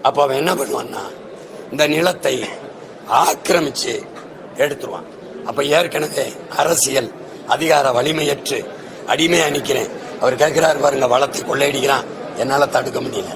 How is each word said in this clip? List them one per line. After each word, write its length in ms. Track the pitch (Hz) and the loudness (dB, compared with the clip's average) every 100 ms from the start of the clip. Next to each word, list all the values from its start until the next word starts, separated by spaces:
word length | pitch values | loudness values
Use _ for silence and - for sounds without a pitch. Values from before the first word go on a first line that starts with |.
| 135 | 2
அப்ப 100 | 139 | 4
அவன் 180 | 143 135 | 2 2
என்ன 120 | 165 180 | 0 0
பண்ணுவான்னா 420 | - 139 - - - - - - - - - | -2 -4 -6 -10 -10 -12 -16 -16 -16 -16 -10
இந்த 100 | 135 151 151 | 2 2 4
நிலத்தை 400 | 180 180 143 127 107 - - - - - - 123 | 2 2 0 0 -4 -10 -14 -16 -16 -16 2 4
ஆக்கிரமிச்சு 720 | 175 - - 175 147 - 123 110 - - - - - - | 4 0 2 2 2 -2 -4 -4 -8 -16 -16 -16 -14 -2
எடுத்துருவான். 440 | 143 143 117 87 - - - - - | 0 0 -6 -8 -10 -16 -16 -10 -6
அப்ப 140 | 120 143 151 | -2 2 4
ஏற்கனவே 480 | 170 151 151 143 139 - - - | 2 -2 -2 -2 -4 -6 -6 0
அரசியல் 460 | 151 170 139 135 117 - - - - | 2 2 2 0 0 -10 -16 -14 -2
அதிகார 320 | - 160 151 135 120 | 0 4 4 6 2
வலிமையற்று 640 | 139 156 147 143 - 120 95 - - - - | 0 0 0 -2 -4 -4 -6 -12 -14 -14 -2
அடிமையா 340 | 120 165 170 156 143 | 2 4 4 4 0
நிக்கிறேன். 340 | - 131 101 - - - | 0 0 -2 -8 -12 0
அவர் 200 | 123 127 | 0 4
கேட்கிறாரு 380 | 151 151 160 143 | 2 4 4 4
பாருங்க, 240 | 143 139 127 | 2 4 4
வளத்தை 260 | 123 139 - | 4 2 -2
கொள்ளையடிக்கிறான், 640 | - 135 143 139 135 135 - - - - | -4 0 2 2 2 2 0 -10 -10 -4
என்னால 260 | 127 139 139 131 | 0 2 4 2
தடுக்க 240 | 123 131 123 | 0 -4 -4
முடியல. 260 | - - | -6 -8